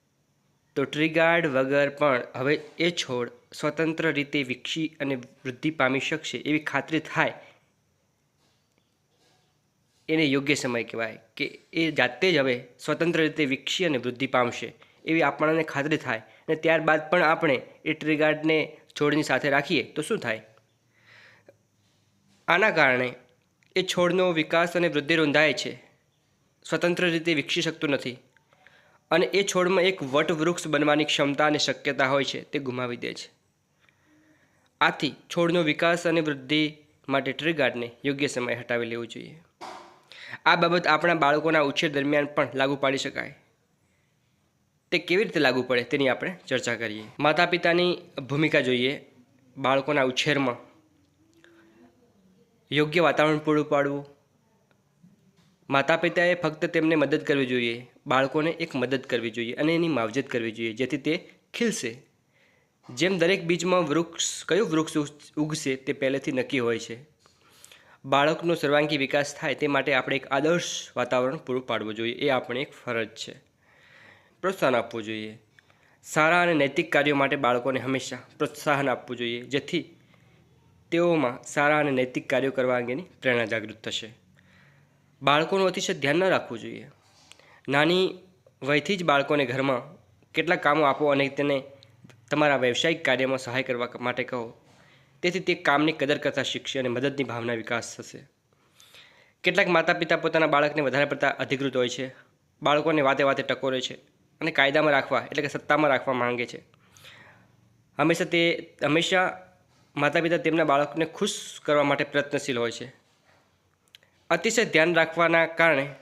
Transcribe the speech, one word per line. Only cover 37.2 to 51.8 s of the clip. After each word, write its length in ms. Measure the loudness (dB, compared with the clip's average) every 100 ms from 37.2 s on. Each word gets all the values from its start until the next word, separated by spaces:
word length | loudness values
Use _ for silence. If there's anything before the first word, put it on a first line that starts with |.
| -2
ટ્રી 200 | -4 -2
ગાર્ડને 380 | 0 0 -2 -8 -6
યોગ્ય 220 | -4 -2 -2
સમયે 280 | -2 -4
હટાવી 320 | -6 -4 -4 -4
લેવું 200 | -8 -10
જોઈએ. 340 | -12 -16 -20 _ -20 -18 -18 -20 -20 _ -20 -16 -2 4
આ 100 | 4
બાબત 300 | 4 4 4
આપણા 280 | 4 4
બાળકોના 460 | 4 4 4 4 2
ઉછેર 320 | 2 0 -2
દરમિયાન 340 | 0 0 0 0
પણ 220 | 0 -2
લાગુ 220 | 0 0 0
પાડી 220 | -2 -2
શકાય. 360 | -4 -8 -10 -12 _ _ _ _ _ _ _ _ _ _ _ _ _ _ -4
તે 80 | -4
કેવી 260 | 0 0
રીતે 160 | 2 2
લાગુ 220 | 2 2
પડે 200 | 0 0
તેની 260 | 0 0 0
આપણે 280 | 0 -4 -10 -6
ચર્ચા 280 | -4 -2
કરીએ. 300 | -4 -6 -8 -12 -2
માતા 260 | 0 2 2
પિતાની 520 | 0 2 2 2 -2 -8 -14 -6
ભૂમિકા 300 | -2 0 2
જોઈએ 460 | 2 0 0 -4 -12 _ _ _ _ -4
બાળકોના 440 | 0 0 2 2
ઉછેરમાં. 680 | 2 0 0 0 0 -4 -10 _ _ _ _ _ _ _ -20 _ _ _